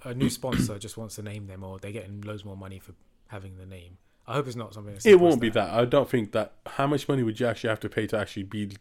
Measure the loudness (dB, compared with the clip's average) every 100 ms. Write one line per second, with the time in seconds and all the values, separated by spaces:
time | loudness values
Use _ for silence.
0 | -8 0 2 2 0 2 2 -2 -8 -10
1 | -10 -8 -8 -8 -10 -10 -10 -10 -8 -8
2 | -8 -8 -8 -8 -10 -10 -10 -12 -16 -20
3 | _ _ _ -14 -12 -14 -14 -16 -16 -20
4 | _ _ -4 -2 -2 -4 -8 -10 -12 -8
5 | 6 8 8 6 4 2 4 4 4 4
6 | 4 2 0 -2 -2 -6 -8 -2 2 2
7 | 2 2 2 2 0 2 0 0 0 -2
8 | 0 0 0 -4 -6 -4 -4 -4